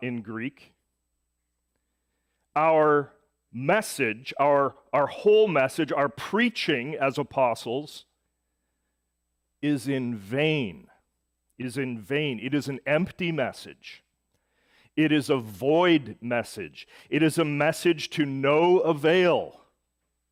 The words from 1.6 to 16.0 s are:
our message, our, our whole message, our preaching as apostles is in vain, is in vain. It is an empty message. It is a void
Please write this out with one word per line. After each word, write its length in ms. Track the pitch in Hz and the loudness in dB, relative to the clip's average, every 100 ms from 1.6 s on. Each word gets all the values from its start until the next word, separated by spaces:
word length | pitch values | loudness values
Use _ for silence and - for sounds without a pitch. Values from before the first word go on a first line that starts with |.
| _ _ _ _ _ _ _ _ _ 147 | _ _ _ _ _ _ _ _ _ 0
our 580 | 160 160 151 147 139 _ _ _ _ | 4 4 6 4 0 _ _ _ _
message, 840 | 117 139 208 - - 117 110 131 - | -6 0 0 0 -2 -2 -2 -6 0
our, 380 | 143 143 139 - _ | 2 4 2 -4 _
our 140 | 139 139 | 0 0
whole 420 | - 208 214 214 | 0 4 4 4
message, 420 | 147 131 - 151 | 2 0 0 -2
our 160 | 156 143 | 0 -2
preaching 880 | - - 208 240 - - 131 131 156 | -4 -4 0 0 -2 -2 -2 -2 -2
as 220 | 139 139 | -2 -2
apostles 880 | 139 139 127 113 117 131 151 - - _ _ _ _ _ _ _ _ _ _ _ _ _ _ _ | -4 0 0 0 -4 -6 -8 -16 -20 _ _ _ _ _ _ _ _ _ _ _ _ _ _ _
is 260 | 147 143 123 | -2 -2 -2
in 280 | 135 123 110 | -4 -4 -6
vain, 760 | 98 131 156 151 104 73 - _ _ _ _ _ _ - | -6 -2 0 0 -4 -8 -18 _ _ _ _ _ _ -12
is 200 | 127 127 | -10 -6
in 220 | 127 113 | -6 -8
vain. 400 | 98 143 147 113 | -4 -4 -2 -4
It 140 | 123 | -4
is 160 | 143 131 | -4 -4
an 100 | 131 135 | -6 -2
empty 480 | 151 190 - 170 | -2 -2 -4 -4
message. 720 | 156 120 - - - - - _ _ _ _ _ _ _ _ _ - | -2 -4 -6 -16 -20 -20 -20 _ _ _ _ _ _ _ _ _ -2
It 160 | 156 | 2
is 180 | 151 135 | 2 2
a 80 | 139 | 0
void 800 | 110 95 131 160 180 160 | -2 -4 0 4 4 2